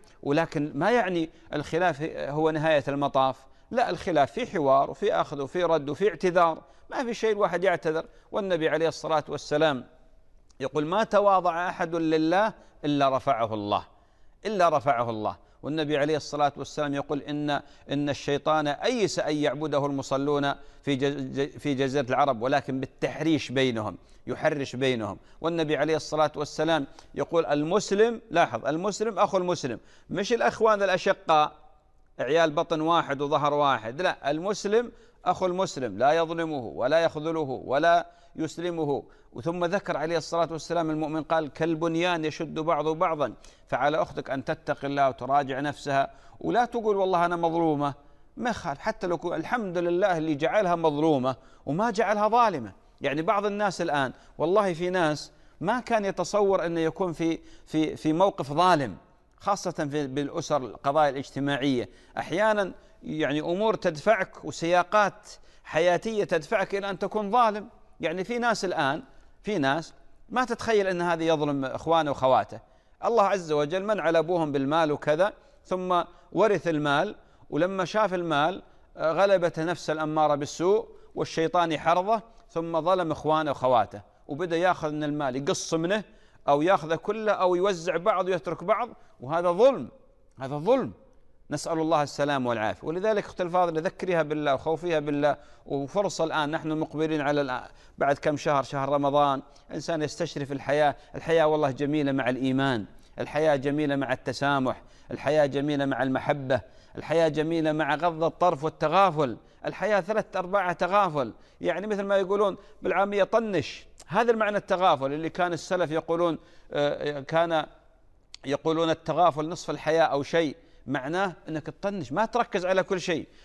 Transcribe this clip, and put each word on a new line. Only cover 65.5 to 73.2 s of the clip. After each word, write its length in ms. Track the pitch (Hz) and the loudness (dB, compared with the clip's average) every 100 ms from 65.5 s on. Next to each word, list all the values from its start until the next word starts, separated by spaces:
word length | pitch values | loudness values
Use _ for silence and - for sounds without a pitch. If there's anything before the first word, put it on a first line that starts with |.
| - | -20
حياتية 600 | - 156 175 175 226 214 | -4 2 4 2 0 -2
تدفعك 500 | 170 175 147 214 190 | 0 -2 0 -2 -2
إلى 160 | 196 196 | -4 -6
أن 80 | 175 | -6
تكون 320 | 196 214 202 | -4 -4 0
ظالم. 380 | 240 226 208 240 - - - | 4 4 2 -10 -20 -20 -6
يعني 240 | 156 175 | -4 -4
في 140 | 175 240 | -4 -2
ناس 260 | 240 208 | 0 0
الآن، 380 | 190 160 135 156 - - - - | -2 0 0 -2 -8 -20 -20 -12
في 160 | 196 202 | -4 0
ناس 340 | 135 156 160 - - - - | 0 0 -4 -16 -20 -20 -6
ما 160 | 233 | -4
تتخيل 420 | 254 226 220 214 190 | -2 -2 0 2 2
أن 160 | 175 | 0
هذا 200 | 175 170 | 0 0
يظلم 420 | 160 156 147 139 | 2 2 0 -2
إخوانه 460 | 131 123 156 165 147 | -4 -6 0 2 2
وأخواته. 500 | 131 131 120 - 110 - _ _ _ | 0 4 4 2 -10 -20 _ _ _
الله 180 | 208 226 | 0 4